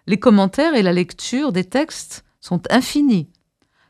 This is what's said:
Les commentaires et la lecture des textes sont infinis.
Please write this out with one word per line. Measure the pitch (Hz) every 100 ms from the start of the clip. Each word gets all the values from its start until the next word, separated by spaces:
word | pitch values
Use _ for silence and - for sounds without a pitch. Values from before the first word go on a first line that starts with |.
| -
Les | 202
commentaires | 247 202 196 233 320
et | 277
la | 185
lecture | 175 180 - - 254 294
des | 180
textes | 180 262 311 - - - - _
sont | - 175 -
infinis. | 180 - 294 285 196 143 _ _ _ _ _